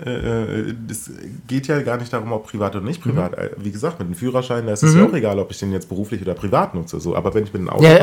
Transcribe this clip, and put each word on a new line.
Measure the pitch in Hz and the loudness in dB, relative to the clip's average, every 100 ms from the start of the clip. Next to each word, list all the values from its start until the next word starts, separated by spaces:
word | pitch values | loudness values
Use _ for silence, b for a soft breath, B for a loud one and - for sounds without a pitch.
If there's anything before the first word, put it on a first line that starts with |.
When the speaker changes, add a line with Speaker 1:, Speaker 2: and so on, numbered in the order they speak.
| 123 | -6
Speaker 1:
äh, | 120 117 113 110 104 104 | -4 -2 -2 -2 -4 -4
äh, | 117 113 | -8 -10
es | 107 - - - 131 - | -10 -12 -14 -16 -16 -6
geht | 131 135 | -4 0
ja | 147 | 0
gar | 127 120 | 0 -4
nicht | 120 | -4
darum, | 120 107 | -4 -4
ob | 110 - | -6 -6
privat | 107 101 101 | -4 -2 -2
oder | |
nicht | 101 170 117 | -6 -4 -2
Speaker 2:
Mhm. | |
Speaker 1:
privat. | - 90 - | -2 -2 -4
Äh, | 50 - | -8 -6
wie | 101 | -8
gesagt, | 101 147 170 | -4 -4 -4
mit | 90 | -6
dem | 87 | -4
Führerschein, | 123 127 123 120 113 | -2 -2 -2 -2 -2
da | |
ist | 104 | 2
es | 156 | 6
Speaker 2:
Mhm. | 160 | 8
Speaker 1:
ja | 214 | 6
auch | |
egal, | 175 107 98 | 4 0 0
ob | 92 | -2
ich | - | -4
den | 98 | -4
jetzt | 95 - | -4 -4
beruflich | 95 104 107 | -6 -6 -6
oder | 92 | -4
privat | 87 98 131 - 87 | -4 0 0 0 -4
nutze. | 82 82 | -6 -6
So. | 85 - | -4 -2
Aber | 98 | 0
wenn | 107 104 | 0 -2
ich | |
mit | 95 | -4
einem | 90 | -2
Auto | - 160 | 6 10
Speaker 2:
Ja, | |
Speaker 1:
fahren | 165 | 10